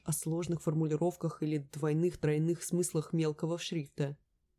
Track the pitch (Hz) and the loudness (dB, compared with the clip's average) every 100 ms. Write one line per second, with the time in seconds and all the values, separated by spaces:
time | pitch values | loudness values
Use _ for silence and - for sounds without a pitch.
0 | - 151 160 165 165 165 - 156 156 151 | -4 -2 -2 -2 0 0 0 2 2 2
1 | 175 175 165 - 151 151 139 147 151 156 | 0 0 -4 -2 -2 -2 -4 -2 0 2
2 | 175 - 151 151 160 165 - 175 175 160 | 2 2 2 2 2 0 0 0 0 -2
3 | - 160 156 151 160 170 - 165 139 - | 0 0 0 0 -2 -2 -4 -4 -4 -4
4 | 143 143 _ _ _ | -4 -4 _ _ _